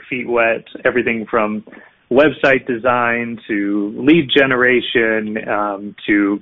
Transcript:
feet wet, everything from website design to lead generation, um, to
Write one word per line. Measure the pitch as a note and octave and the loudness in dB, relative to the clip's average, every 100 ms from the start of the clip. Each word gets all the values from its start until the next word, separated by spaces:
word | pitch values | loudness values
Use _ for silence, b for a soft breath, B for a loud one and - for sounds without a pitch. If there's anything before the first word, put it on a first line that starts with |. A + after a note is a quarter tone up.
| - | -6
feet | B2+ A#2 A#2 | -8 -2 0
wet, | A2+ A2+ - - C3 | 2 0 -6 -4 -2
everything | B2 A#2+ A2+ G#2 | 0 0 -2 -2
from | A#2 G#2+ G#2+ - B B B B | -2 0 -4 -10 B B B B
website | A#2+ D3 B2+ C#3+ C3 A#2 | 4 4 4 2 0 -2
design | A#2 B2 B2 A#2+ A#2 A#2 A#2 - | -4 0 0 0 -2 -4 -8 -6
to | G#2 G2+ G#2 G#2 A#2+ C3 | -4 -2 -2 -4 -2 2
lead | E3+ C3 C#3+ | 4 4 2
generation, | C3+ B2+ B2 B2 - B2 A2+ A2 G#2+ G#2+ - | 2 2 2 2 0 0 0 0 -4 -6 -4
um, | G#2 G#2 G2 G#2 - - | -4 -2 -6 -10 -10 0
to | G#2 G2+ G2+ | 2 2 0